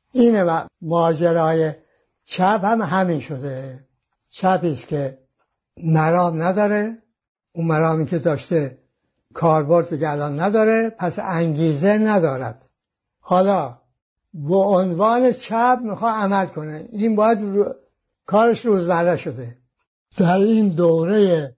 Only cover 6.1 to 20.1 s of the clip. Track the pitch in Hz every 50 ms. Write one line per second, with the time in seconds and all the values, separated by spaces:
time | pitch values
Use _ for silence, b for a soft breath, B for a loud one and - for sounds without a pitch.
6.1 | 170 180 180 175 165 156 165 180 185 208 208 208 208 208 208 226 233 226 _ _
7.1 | _ _ _ _ _ _ _ _ - 170 165 165 160 156 160 160 160 160 156 -
8.1 | 180 165 127 170 147 - - - 175 160 143 131 - - _ _ _ _ _ _
9.1 | _ _ _ _ - - 165 165 156 156 147 143 170 170 165 - 165 135 160 151
10.1 | 147 147 147 147 143 147 175 202 208 220 214 220 226 226 226 226 226 - 185 175
11.1 | - 208 202 - 175 165 170 165 151 147 165 160 151 139 170 202 208 214 220 214
12.1 | 208 196 160 147 135 127 131 113 110 - _ _ _ _ _ _ _ _ _ _
13.1 | _ _ - - 180 180 190 196 202 175 147 127 120 - _ _ _ _ _ _
14.1 | _ _ _ _ - 156 143 147 185 196 190 208 202 180 190 185 170 160 208 220
15.1 | 233 247 254 247 240 - - - 214 226 240 247 247 247 247 214 190 - 214 233
16.1 | 220 220 202 196 202 196 190 - - 156 151 156 151 156 - - 226 202 214 226
17.1 | 220 208 214 226 233 202 214 202 196 202 196 - - - _ _ _ _ _ _
18.1 | _ _ _ - 180 214 226 240 220 226 - 240 208 190 170 170 180 170 175 175
19.1 | 170 - - 160 123 127 123 117 120 _ _ _ _ _ _ _ _ _ _ _